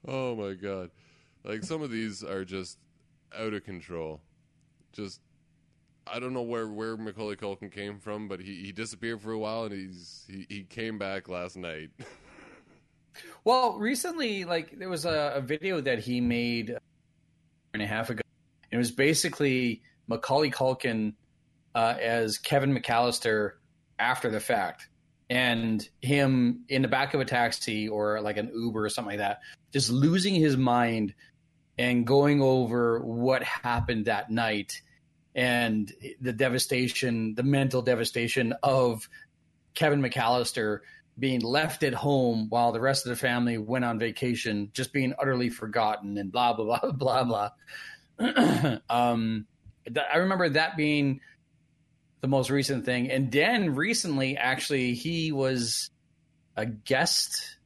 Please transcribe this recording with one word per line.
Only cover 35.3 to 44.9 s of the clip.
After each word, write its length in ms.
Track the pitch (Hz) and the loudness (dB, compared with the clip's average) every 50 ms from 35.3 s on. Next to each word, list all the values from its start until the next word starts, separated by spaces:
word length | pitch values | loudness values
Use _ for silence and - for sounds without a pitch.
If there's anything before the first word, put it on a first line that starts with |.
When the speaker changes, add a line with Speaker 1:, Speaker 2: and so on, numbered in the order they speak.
| _ | _
Speaker 2:
and 580 | 127 127 123 120 120 120 113 110 107 104 98 - - - 120 - _ | 0 2 2 4 2 2 2 2 0 -2 -4 -8 -16 -16 -16 -14 _
the 120 | 127 127 | -6 -6
devastation, 1040 | 120 107 135 131 120 127 - - 139 127 127 120 - - - 127 117 113 113 110 107 | 0 2 2 2 2 0 0 0 0 0 0 0 -2 -2 -2 0 0 0 -2 -2 -2
the 80 | 113 | 0
mental 400 | 123 139 139 139 139 131 131 127 | 2 2 4 4 4 2 2 0
devastation 720 | 117 127 123 113 117 - - 123 117 117 - 135 123 113 - - | 2 2 2 2 0 -2 -2 -2 -2 0 0 0 0 0 0 0
of 460 | - 143 131 135 127 123 117 107 - - - - - _ _ _ _ _ _ _ _ _ _ | 2 4 4 4 4 2 2 -2 -8 -14 -18 -20 -20 _ _ _ _ _ _ _ _ _ _
Kevin 260 | - 160 151 147 143 | 2 2 4 4 4
McAllister 800 | 135 120 - 135 120 113 123 123 120 - - 127 110 107 104 104 - - - - _ _ _ - | 2 0 0 2 2 4 4 4 2 0 -2 -2 0 0 -2 -4 -6 -16 -20 -20 _ _ _ -2
being 220 | 123 135 131 123 | -2 0 0 0
left 400 | 113 117 127 151 156 151 143 - | 0 2 2 2 0 0 -2 0
at 100 | 156 139 | 0 0
home 540 | 123 113 - 143 143 135 127 120 117 113 110 107 | 0 0 0 2 4 4 4 4 2 0 0 0
while 240 | 113 120 117 120 | 2 4 4 4
the 80 | 110 113 | 2 2
rest 240 | 120 135 135 131 - | 2 2 2 2 0
of 60 | 123 | -2
the 60 | 120 | -4
family 420 | 117 - 127 120 123 120 120 117 110 | 0 0 0 2 2 2 2 0 0
went 260 | 107 107 123 131 123 | -2 -2 -2 0 0
on 140 | 120 113 107 | 0 0 0
vacation, 720 | 117 117 110 - 131 123 120 120 - 117 107 104 104 104 | -2 -2 -2 -2 -2 -2 0 0 -2 -2 -2 -2 -2 -4
just 180 | _ - 131 - | _ -6 -6 -2